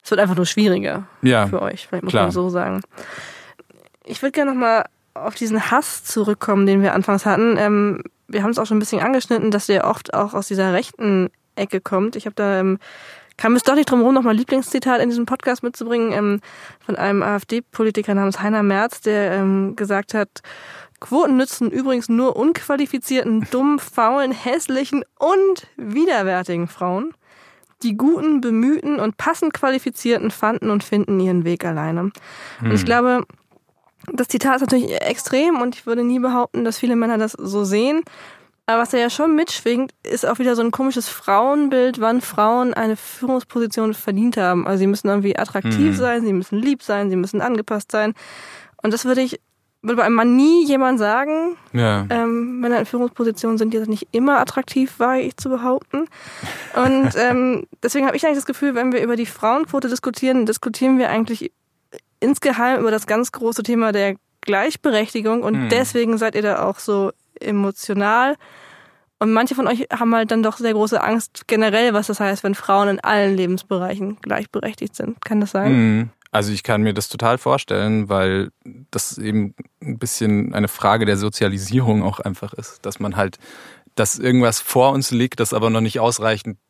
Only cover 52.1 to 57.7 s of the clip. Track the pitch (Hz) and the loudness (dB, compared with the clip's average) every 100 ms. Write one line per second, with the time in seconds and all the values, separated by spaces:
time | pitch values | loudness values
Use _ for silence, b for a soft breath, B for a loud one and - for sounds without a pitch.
52.1 | 240 233 233 233 247 240 240 220 247 240 | 0 0 -2 -4 -4 0 0 0 -2 -2
53.1 | - 233 214 226 226 220 220 220 214 - | -2 -4 -2 -2 0 0 -2 -2 -4 -2
54.1 | 233 269 277 262 - 262 269 262 - 240 | 0 4 4 2 -6 -4 -2 -2 0 0
55.1 | 262 254 - 254 254 247 269 - 277 330 | 0 -2 -6 -6 -4 -2 -4 -4 -6 -6
56.1 | B B B B B B 240 254 269 269 | B B B B B B 0 2 4 2
57.1 | - 247 247 254 240 - | 2 0 2 0 -2 -6